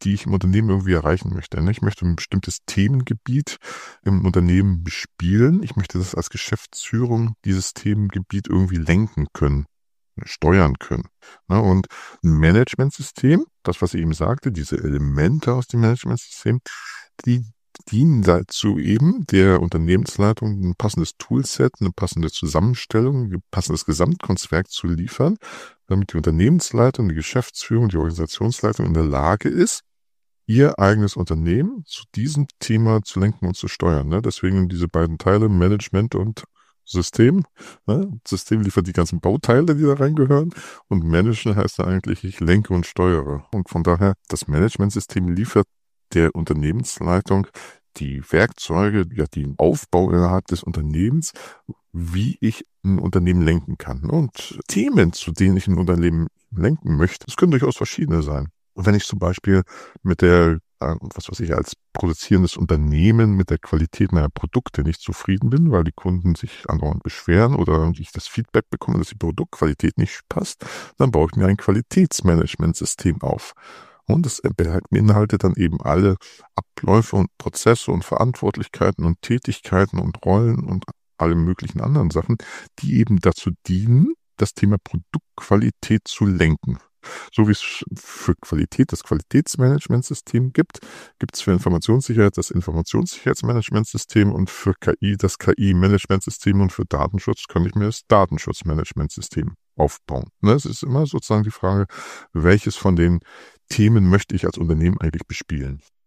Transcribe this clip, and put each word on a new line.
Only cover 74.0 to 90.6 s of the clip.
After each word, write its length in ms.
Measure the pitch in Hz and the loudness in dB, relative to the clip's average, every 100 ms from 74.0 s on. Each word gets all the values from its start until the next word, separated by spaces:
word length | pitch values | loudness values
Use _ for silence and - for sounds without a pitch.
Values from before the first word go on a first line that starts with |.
Und 220 | - 160 151 | -2 0 0
es 160 | - - - | -2 -4 -2
be-, 240 | 82 87 - | -2 -2 0
beinhaltet 540 | - 107 104 104 98 | 2 4 4 2 2
dann 100 | 95 | 0
eben 260 | 85 82 78 | 0 -2 -2
alle 360 | - 82 101 92 - - _ - | 0 2 4 2 -6 -20 _ -12
Abläufe 580 | - - - 107 110 | -12 -6 2 4 4
und 140 | 101 92 - | 0 -2 -4
Prozesse 540 | - - - 117 - | -10 -2 2 2 0
und 120 | 90 | -4
Verantwortlichkeiten 1000 | - - 123 - 95 71 - - 95 98 | -2 0 0 -2 -4 -4 -8 -2 -2 0
und 180 | 82 85 | -2 -2
Tätigkeiten 800 | - 120 - - - 92 98 92 | -2 -2 -2 -8 -2 0 0 -2
und 260 | 90 - 95 | -4 -4 0
Rollen 380 | 98 117 127 | 2 2 0
und 200 | - 92 - - _ - | -2 -6 -8 -16 _ -2
alle 180 | 82 85 | 0 2
möglichen 440 | 82 92 - - | 0 -2 -6 -4
anderen 300 | - 147 87 | 0 0 0
Sachen, 260 | 80 - 120 - - - - | 0 -2 -4 -6 -20 -20 -10
die 180 | 139 139 | -2 0
eben 220 | 113 95 | 2 2
dazu 320 | 90 - - - - | 2 0 -4 -6 -4
dienen, 460 | 92 110 123 247 330 _ - | 0 2 4 4 0 _ -4
das 160 | 101 | -4
Thema 240 | - 101 104 | 0 0 0
Produktqualität 1200 | - 87 - - - - - 104 120 - - 107 - | -2 -10 -8 -10 -10 -14 0 2 2 -2 -2 -2 -2
zu 180 | - 101 | -2 0
lenken. 520 | 90 82 76 - 64 _ _ - - - | 2 2 0 -4 -8 _ _ -20 -18 -4
So 140 | - 107 | 2 2
wie 60 | |
es 320 | 104 - - - | 2 -4 -12 -12
für 400 | - - - - 87 | -14 -16 -8 -4 -4
Qualität 520 | - 76 - - - | -4 -4 -2 0 0
das 120 | - | -2
Qualitätsmanagementsystem 1500 | - 80 - 131 - - 127 143 - 123 - - - 123 127 | -4 -6 0 0 0 0 2 2 0 -2 -2 -8 -4 -2 0
gibt, 280 | 139 | 0